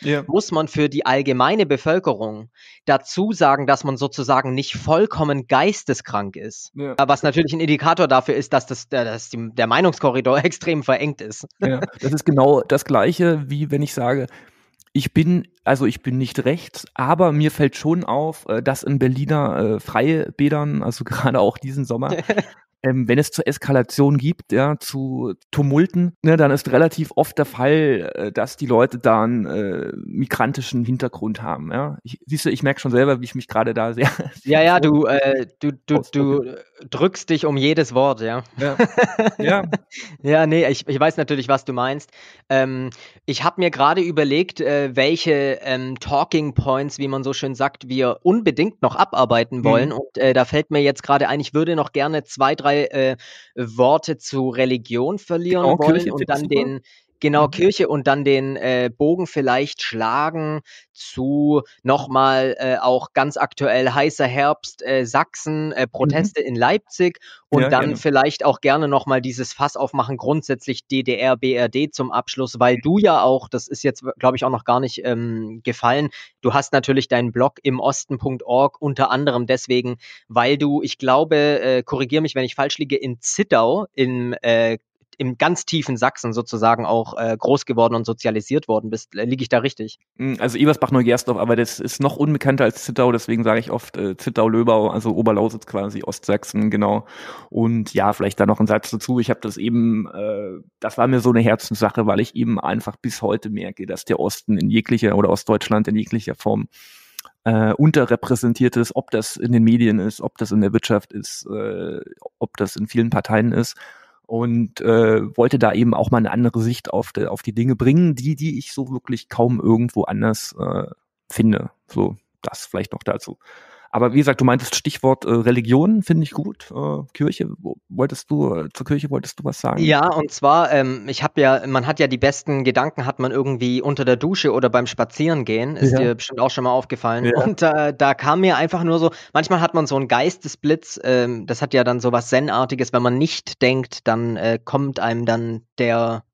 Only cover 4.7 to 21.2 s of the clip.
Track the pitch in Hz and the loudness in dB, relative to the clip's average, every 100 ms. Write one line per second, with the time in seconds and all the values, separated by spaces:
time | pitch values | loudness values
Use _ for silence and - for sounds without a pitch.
4.7 | - 151 165 220 - 151 139 120 135 180 | -4 0 2 2 0 0 -2 2 2 2
5.7 | 196 - 127 - 107 98 - 107 - - | 0 -4 -6 -6 -6 -6 -10 -14 -16 -18
6.7 | 139 143 127 139 143 151 135 151 160 160 | -12 -6 0 0 2 0 0 0 0 0
7.7 | 147 151 170 151 131 - 131 135 135 - | 2 2 2 4 2 2 -2 0 -2 -2
8.7 | 123 - 135 113 113 - 120 117 120 113 | -10 -6 -4 -4 -6 -12 -12 -6 -2 2
9.7 | 127 185 139 143 127 127 139 165 - 170 | 2 2 2 0 0 2 2 0 -2 -4
10.7 | 156 127 131 151 139 107 - - - 131 | -2 0 0 -2 -6 -12 -14 -20 -6 -4
11.7 | 127 - - 135 147 - 143 135 139 - | -4 -6 -6 -4 -2 2 4 6 4 2
12.7 | 135 - 123 107 175 170 156 135 143 147 | 0 2 2 2 2 2 0 -4 -6 -2
13.7 | 143 147 - 120 139 123 - - _ _ | -2 -2 -2 -2 -2 -4 -10 -20 _ _
14.7 | _ _ 147 - - 160 180 - _ - | _ _ -2 0 2 2 0 -2 _ 0
15.7 | 131 127 - 143 127 127 - 123 170 - | 2 0 -2 -4 -4 -4 -2 -2 -2 -6
16.7 | - - - 127 165 180 151 151 - 143 | -18 -12 -4 0 2 2 2 2 2 0
17.7 | - 151 175 - 127 156 156 - 110 135 | 0 -2 0 0 -2 -4 -6 -4 -2 -2
18.7 | 135 - 139 131 131 147 151 131 67 107 | -2 -2 2 2 0 0 0 0 0 0
19.7 | 110 - 110 135 160 - - 143 147 147 | -2 -2 0 2 0 -2 0 0 0 -2
20.7 | 143 - - - - | -2 -4 -6 -6 -2